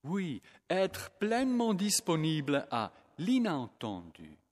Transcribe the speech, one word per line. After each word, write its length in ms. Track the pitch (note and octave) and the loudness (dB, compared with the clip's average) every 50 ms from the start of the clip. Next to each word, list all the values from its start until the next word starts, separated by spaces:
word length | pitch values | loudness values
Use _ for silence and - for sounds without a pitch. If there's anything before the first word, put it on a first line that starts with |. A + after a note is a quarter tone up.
Oui, 380 | - C#3+ F#3 G3+ F#3+ E3 B2 G2 - - - - _ _ | -6 -4 -4 -4 -2 -4 -6 -8 -10 -16 -20 -20 _ _
être 400 | - F#3 F#3+ F#3+ - - - - _ _ | 0 2 2 0 -2 -8 -12 -14 _ _
pleinement 560 | G3+ G#3+ A3+ A#3+ C4+ C4 B3 A#3+ A#3 A3+ G#3 | 0 0 2 2 2 2 2 2 2 2 2
disponible 920 | F3 G3+ G#3 G3 - - - E3+ D#3+ D#3 D#3+ D#3+ D#3 C#3+ C3 C#3+ C#3 - - | 2 2 2 0 0 2 2 2 2 2 2 0 0 0 2 0 0 0 0
à 220 | - A#2 A2 - - - _ _ _ - | -2 -2 -2 -4 -6 -16 _ _ _ -6
l'inattendu 1200 | D#3+ G#3+ B3+ B3+ A#3 G#3+ D#3+ C#3 A#2+ A2 _ _ - A2 G2+ F2+ E2+ E2 - - E2 D#2 D2+ _ _ _ | 0 2 2 4 4 2 0 -2 -4 -8 _ _ -6 -6 -4 -6 -8 -12 -18 -18 -18 -18 -20 _ _ _